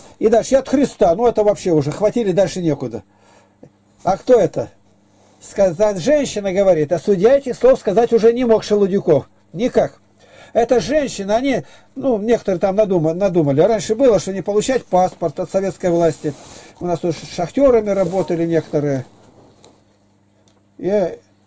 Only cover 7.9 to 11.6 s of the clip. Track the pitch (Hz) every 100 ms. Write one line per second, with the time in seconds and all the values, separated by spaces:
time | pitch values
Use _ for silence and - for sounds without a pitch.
7.9 | 190 240 233 226 240 247 214 - 208 190
8.9 | 190 - 151 - _ _ 160 240 - 156
9.9 | - _ _ _ - - - 240 240 170
10.9 | 302 262 - 196 220 277 233